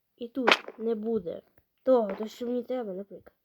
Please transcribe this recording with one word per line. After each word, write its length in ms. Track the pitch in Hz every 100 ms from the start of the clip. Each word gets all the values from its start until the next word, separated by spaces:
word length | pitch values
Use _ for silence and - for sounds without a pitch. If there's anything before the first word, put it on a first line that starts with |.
| _ -
І 120 | 233
тут 520 | 269 233 - - -
не 160 | 226 226
буде 460 | 214 226 170 - _ _ _ _
того, 280 | 262 247 208 190
то 100 | 214
що 180 | - 240
мені 180 | 247
треба, 300 | 233 254 214
наприклад. 420 | 185 202 165 - _